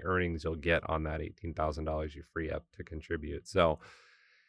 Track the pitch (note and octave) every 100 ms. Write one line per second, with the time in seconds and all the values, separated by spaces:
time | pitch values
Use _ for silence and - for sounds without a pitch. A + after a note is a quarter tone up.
0 | - F#2 F2+ E2 E2 E2 D2+ E2 - D#2+
1 | D#2 D#2 D#2 - E2+ D#2 D#2 D2 D#2 D#2
2 | D#2 D#2 - - D#2+ D2+ - - - D#2+
3 | - E2 D2+ D2+ - F#2+ E2+ D#2 - -
4 | - - _ _